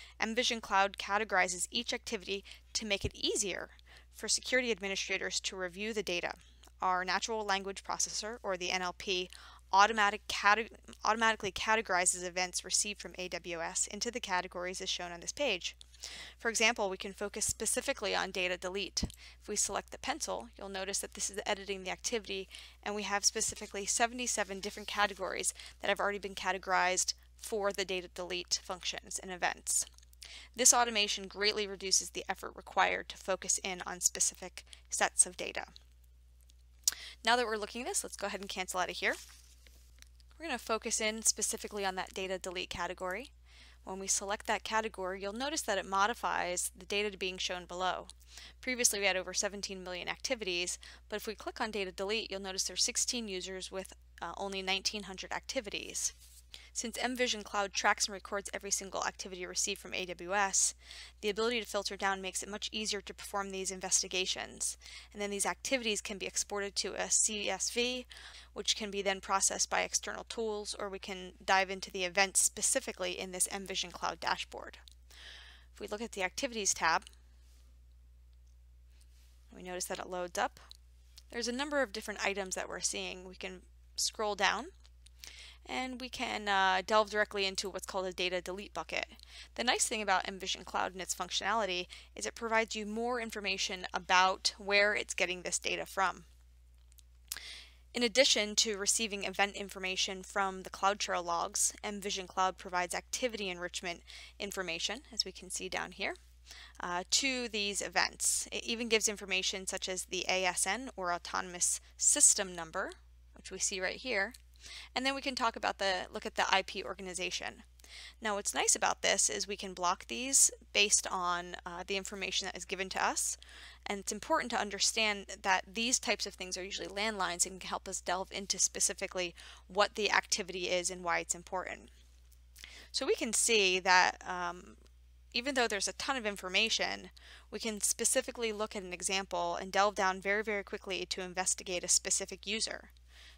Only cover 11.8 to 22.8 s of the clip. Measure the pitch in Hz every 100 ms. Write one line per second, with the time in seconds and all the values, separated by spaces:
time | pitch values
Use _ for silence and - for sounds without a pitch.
11.8 | 202 180 180 180 180 175 180 - 185 -
12.8 | 208 202 180 170 180 180 175 170 170 185
13.8 | - 208 240 233 202 180 185 180 180 185
14.8 | 190 - 175 170 170 - 285 185 - -
15.8 | - - - - - - 233 214 226 240
16.8 | 196 190 202 190 202 214 - - 214 -
17.8 | 262 262 196 180 180 190 180 180 185 196
18.8 | 190 - - - - - - 208 - 202
19.8 | - - - 294 - 185 233 - 196 196
20.8 | 190 202 202 - - 196 - 202 190 190
21.8 | 185 180 - 233 196 190 190 - - -